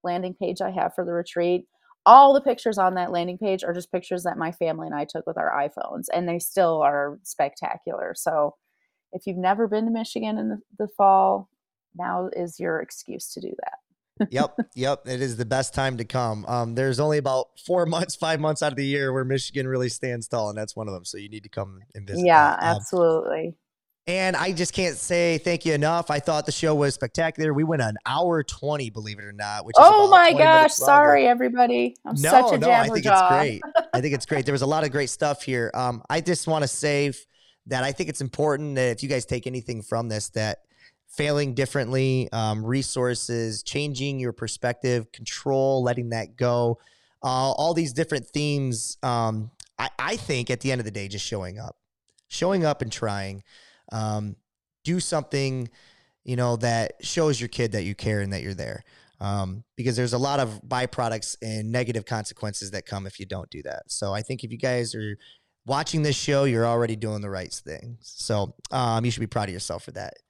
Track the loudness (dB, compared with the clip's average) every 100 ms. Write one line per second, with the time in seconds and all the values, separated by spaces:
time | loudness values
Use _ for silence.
0 | -4 -4 -4 -6 -6 -4 -4 -2 -4 -4
1 | -4 -4 -4 -2 0 0 -4 _ _ _
2 | 10 12 12 8 2 0 -2 2 2 2
3 | -2 -2 -4 -4 -2 -2 -2 -6 -4 -8
4 | -4 -4 -4 -4 -6 -2 -4 -4 -6 -6
5 | -6 -6 -6 -2 -2 -2 -4 -6 -10 -8
6 | -4 -4 -2 -4 -4 2 2 4 2 2
7 | -4 -6 -14 -4 -4 -4 -8 -8 -8 -8
8 | -8 -4 -2 0 0 -4 _ _ _ _
9 | _ -10 -8 -2 0 2 0 0 0 -2
10 | -4 -6 -4 -4 -4 -6 _ -8 -8 2
11 | 6 6 4 2 -4 _ _ _ _ -10
12 | -6 -6 -6 -6 -8 -6 -4 -4 -6 -14
13 | -14 -14 -12 -12 -10 -10 -10 -12 _ _
14 | _ _ -2 0 -2 -2 -8 -4 -2 -2
15 | -4 -4 -4 -4 -2 -2 -2 -2 -2 -2
16 | -4 -2 -2 -4 -4 -2 -2 0 0 2
17 | 2 2 2 0 -2 -10 0 2 2 0
18 | -2 -4 -2 0 0 2 0 0 0 0
19 | 0 0 0 -2 -2 -4 -2 0 -2 -2
20 | -6 -6 -4 -2 -2 -4 -8 -8 -8 -8
21 | -10 -12 -14 -16 -12 -10 -10 -12 -18 -16
22 | -8 2 6 8 6 2 0 0 -2 2
23 | 4 4 0 -4 -6 -12 _ _ _ _
24 | -6 -2 0 0 -2 -2 -2 0 -2 -2
25 | -2 2 2 2 0 0 0 2 2 0
26 | 0 -2 0 -2 -2 -2 2 2 2 0
27 | -6 -2 -2 0 0 2 2 2 0 -4
28 | -4 0 2 2 -2 -6 -4 -4 -4 -8
29 | -10 -12 -14 -8 -6 -6 4 10 10 10
30 | 8 10 8 8 8 8 8 4 6 8
31 | 8 6 6 4 0 2 4 4 0 -4
32 | -6 0 8 8 8 4 6 6 4 0
33 | 4 6 6 4 2 -2 -2 -2 0 -2
34 | -2 -4 -2 -2 0 0 0 0 -2 -2
35 | -4 -2 -2 -2 -4 -2 -2 -2 -4 -4
36 | -4 -4 -2 -2 0 -2 -2 -2 0 0
37 | 0 -4 -18 _ _ _ -6 -2 -2 -4
38 | -6 -6 -8 -2 0 0 -2 0 0 0
39 | -2 -4 -2 -6 -4 -8 -8 -10 -4 -4
40 | -2 -4 -4 -4 -4 -4 _ _ -20 _
41 | _ -4 0 0 0 -2 -2 -2 0 0
42 | 2 2 0 -2 0 -2 -2 -2 -2 -2
43 | 0 -2 -4 -4 -4 -6 -6 -4 -4 -4
44 | -4 -4 -6 -6 -10 -4 -4 -2 0 0
45 | -2 -14 -12 -6 -2 2 2 2 0 -2
46 | -4 -6 -6 -2 0 2 0 -2 _ _
47 | _ _ -4 0 0 0 0 0 -2 -2
48 | -2 -2 -4 -4 -2 -2 -2 -4 -8 -6
49 | -2 0 0 -2 -8 _ -18 -8 -8 -4
50 | -4 -4 -4 -4 -2 -4 -2 -2 -4 -8
51 | -8 -10 -8 -8 -8 -12 -14 -18 _ _
52 | _ _ _ -2 0 2 0 0 -6 -4
53 | -4 -4 -6 -10 _ -20 -20 _ -10 -6
54 | -4 -4 -6 -10 _ _ _ _ -4 -2
55 | 0 -4 -2 -2 -2 -4 -8 _ _ _
56 | _ _ -6 -2 0 0 0 0 -2 -6
57 | -6 0 0 0 -4 -2 -2 -2 -4 -4
58 | -2 -2 -2 -4 -6 -8 -8 -10 -16 _
59 | _ _ -6 -4 -4 -8 -14 -6 -4 -2
60 | -2 0 0 0 -2 -6 -6 -4 -4 -2
61 | -4 -4 -8 -10 -8 -8 -4 -4 -2 -4
62 | -4 -6 -6 -8 -8 -8 -10 -10 -8 -10
63 | -10 -12 -10 -10 -10 -12 -12 -12 -10 -6
64 | -4 -4 -6 -10 -10 -6 -2 -2 -4 -8
65 | -10 -12 -18 _ _ _ -4 -4 -2 0
66 | 0 0 0 2 2 2 2 2 0 -2
67 | -6 -6 -6 -8 -10 -12 -12 -14 -14 -18
68 | -18 -12 -2 -2 -2 -6 -6 -2 0 0
69 | -2 -4 -4 -4 -4 -8 -8 -10 -10 -12
70 | -14 -16